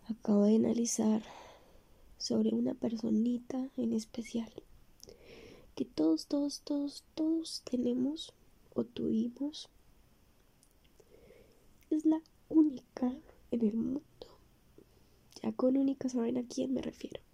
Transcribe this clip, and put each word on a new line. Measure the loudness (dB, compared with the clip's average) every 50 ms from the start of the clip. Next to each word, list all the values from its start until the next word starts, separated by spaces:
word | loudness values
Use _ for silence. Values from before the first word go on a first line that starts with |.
| -8 -8
acabo | -10 -6 0 2 4 6 6
de | 6 6
analizar | 6 4 4 2 0 0 -2 0 0 2 2 2 2 0 -6 -18 -18 -20 -20 -20 -20 -20 -20 -20 -20 -20 _ -20 -20 -20 -20 -18 -12 -6
sobre | -2 0 2 2 2 2
una | 2 0 -2 -2
personita | -2 -2 -4 -2 -2 -2 0 2 2 2 2 0 -2 -4 -6 -6 -6 -6 -6 _
en | -4 -2 0 0
especial | -2 -4 -4 -10 -10 -10 -6 -6 -6 -6 -6 -10 -18 -20 _ -20 -20 -20 -20 -20 -20 -20 -20 -20 -20 -20 -20 -20 -20 -20 -20 -20 -20 -20 -18 -6
que | -6 -6
todos, | -6 0 2 4 4 4 2 0
todos, | -2 0 0 0 0 -4 -6 -6
todos, | -4 -2 -2 -2 -4 -6 -10 -20 -16 _
todos | -2 0 2 2 0 -2 -6 -10 -10 -8 -4
tenemos | -2 0 0 0 0 0 0 -2 -2 -4 -8 -14 -16 _ -20 -20 -20 _ -20 -8 -4
o | -4 -4
tuvimos. | -4 -4 -6 -2 0 0 0 0 -2 -4 -6 -8 -6 -6 -10 -16 -18 _ -20 -20 -20 -20 _ _ _ _ _ _ _ _ _ _ _ _ _ -20 _ _ _ _ _ _ _ -20 _ -20 -20 -20 -20 -20 -20 -20 -20 -20 _ _ -20 -20 -20 -4 _
Es | -2 2 4
la | 2 2 2 0 -8 _ _ _ _
única | 6 6 6 6 4 -4 -14 _ _ -2 -2 -2 -2 -4 -14 -20 -20 -20 -8 -4
en | -2 2 2
el | 2 2
mundo. | 2 -2 -2 -2 -4 -6 _ _ -20 -20 -20 -20 -20 -20 _ _ _ _ _ -20 -20 -20 _ _ -20 _ _ _ _ _ _ -18 -8 -8
Ya | -8 -4
con | 2 2 2 4
única | 4 2 0 0 -2 -4 -4
saben | -2 -2 -2 0 -2 -2
a | -4 -6
quién | -4 -4 -2 -2 -2
me | -4
refiero. | -4 -6 -10 -10 -14 -12 -12 -14 -16 _